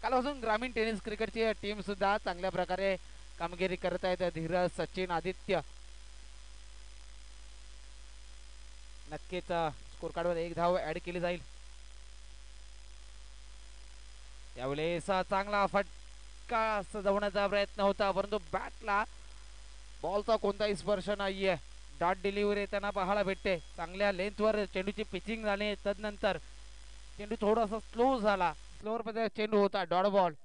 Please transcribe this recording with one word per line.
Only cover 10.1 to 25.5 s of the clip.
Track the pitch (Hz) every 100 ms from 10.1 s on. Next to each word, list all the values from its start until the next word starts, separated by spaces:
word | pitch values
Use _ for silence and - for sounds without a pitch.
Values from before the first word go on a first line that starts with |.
कार्डवर | - 170 170
एक | 170
धाव | 165 175 180
ॲड | 139 165 175
केली | 175
जाईल. | 175 175 - - - - - - - - - - - - - - - - - - - - - - - - - - - - - - - 123
यावेळेस, | 131 143 160 170 175
अ, | 190 180
चांगला | 196 202 208 196
फटका | 202 202 - - - - - - 233 220 208 175
सजवण्याचा | 214 196 196 202 196 202
प्रयत्न | 202 202 -
होता, | 196 196 202
परंतु | 190 196 208 -
बॅटला | 190 - - 220 202 220 - - - - - - - - -
बॉलचा | 156 202 208 220
कोणताही | 202 202 214 196
स्पर्श | 160 202 175
नाहीये. | 202 196 190 190 170 - - - 139
डॉट | 170 190
delivery | 202 202 208 202
येताना | 202 202 202
पाहायला | 202 185 208
भेटते. | 190 185 202 175 - -
चांगल्या | 165 190 202
लेंथवर | 185 196 - 214 214 196
चेंडूची | 190 190 208
pitching | 214 180 196 220
झाली, | 214